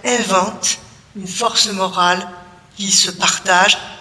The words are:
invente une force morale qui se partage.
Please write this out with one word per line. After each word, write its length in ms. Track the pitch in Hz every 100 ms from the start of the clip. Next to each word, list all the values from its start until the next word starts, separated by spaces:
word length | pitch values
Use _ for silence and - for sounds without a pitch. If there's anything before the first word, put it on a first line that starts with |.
invente 760 | 247 247 190 190 196 220 - - - - _ 208
une 120 | 185
force 400 | - 233 226 220
morale 600 | 196 185 180 180 185 190 - - - - -
qui 160 | 196
se 200 | - -
partage. 640 | 180 185 - - 180 196 - - -